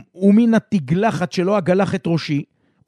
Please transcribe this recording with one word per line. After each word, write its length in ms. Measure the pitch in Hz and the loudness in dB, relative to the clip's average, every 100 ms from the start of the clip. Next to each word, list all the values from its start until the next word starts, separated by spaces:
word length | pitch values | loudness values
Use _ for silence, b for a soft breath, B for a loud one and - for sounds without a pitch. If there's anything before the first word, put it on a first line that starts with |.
| - - | -2 -2
ומן 380 | 190 208 233 | 4 4 4
התגלחת 760 | 226 - 208 127 170 220 147 175 | 0 0 -4 -2 -2 0 -2 -4
שלא 260 | - 180 208 | -2 0 0
אגלח 380 | 160 185 190 - | 0 0 0 -4
את 80 | - | -2
ראשי, 380 | 165 - 143 - _ _ _ | -4 -2 -6 -6 _ _ _